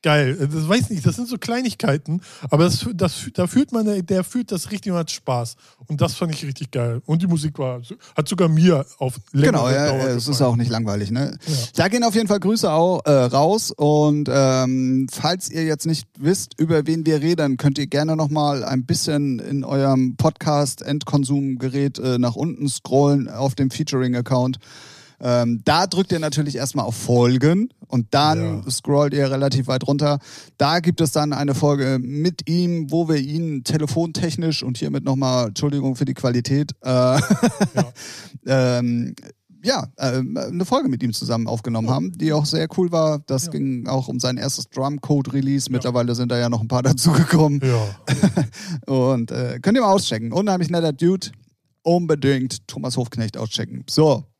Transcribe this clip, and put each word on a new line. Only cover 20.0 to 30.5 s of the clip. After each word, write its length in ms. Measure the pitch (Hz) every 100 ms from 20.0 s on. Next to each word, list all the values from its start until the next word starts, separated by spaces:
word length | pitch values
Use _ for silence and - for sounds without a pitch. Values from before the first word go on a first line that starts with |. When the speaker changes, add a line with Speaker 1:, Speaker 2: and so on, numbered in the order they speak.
| 127 -
Speaker 2:
Podcast-Endkonsumgerät, 1800 | 160 - - 147 143 - - 147 - 143 131 143 139 127 131 135 139 -
äh, 180 | 127 123
nach 200 | 123 113
unten 340 | 160 - 143
scrollen 580 | - - 131 143 143 113
auf 260 | 107 135
dem 160 | 131 135
Featuring-Account. 880 | - 156 135 127 123 117 131 127 131 - - - - - _
Ähm, 380 | 123 120 117 117 156
da 200 | 156 185
drückt 260 | 175 190
ihr 60 | 170
natürlich 380 | 151 139 147 127
erstmal 300 | 131 143 110
auf 100 | 117
Folgen 720 | - 120 120 127 143 180 247 _ -
und 180 | 127 113
dann 500 | 143 151 160 165 160
Speaker 1:
Ja. 60 | 101
Speaker 2:
scrollt 420 | 123 - 143 143
ihr 180 | 143 139
relativ 360 | 135 139 143 135
weit 200 | 131 120
runter. 320 | 143 147 143 - - -